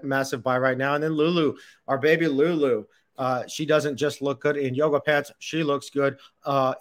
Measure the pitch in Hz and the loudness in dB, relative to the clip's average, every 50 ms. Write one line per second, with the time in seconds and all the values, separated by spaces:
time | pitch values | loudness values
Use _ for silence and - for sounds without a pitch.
0 | - 139 135 135 135 - 143 123 110 131 127 127 131 131 127 127 135 139 143 147 | -4 -2 -2 -2 -2 -2 -6 -4 -2 0 0 2 2 2 0 0 0 -2 0 0
1 | 151 160 160 147 151 170 180 170 156 131 - - - - - _ _ - 135 127 | -2 -2 0 2 2 2 2 2 0 0 -2 -4 -12 -20 -20 _ _ -4 -2 2
2 | 135 156 165 165 170 160 135 135 151 170 175 156 143 131 120 107 104 - _ _ | 4 2 4 4 2 0 2 2 2 2 2 0 2 2 0 -2 -4 -10 _ _
3 | _ _ _ - 131 127 127 123 117 - - - 156 147 156 151 143 147 135 113 | _ _ _ -6 -2 -2 -2 -2 -4 -8 -8 -6 0 2 2 2 2 0 -2 -2
4 | 147 143 139 - 135 139 131 - - 147 147 143 139 131 123 135 151 156 147 139 | -2 -4 -2 -4 -4 -4 -4 -2 -2 -2 0 0 -2 -2 0 0 2 2 2 0
5 | - 151 151 143 143 - - _ - - - 160 160 143 143 139 - - - 143 | 2 2 0 0 0 -4 -12 _ -12 -6 -4 -2 0 0 -2 -2 -4 -4 -2 0
6 | 139 139 135 - - - _ _ _ 147 143 135 131 131 131 - | 0 0 -2 -4 -14 -20 _ _ _ -2 0 2 2 0 -2 -2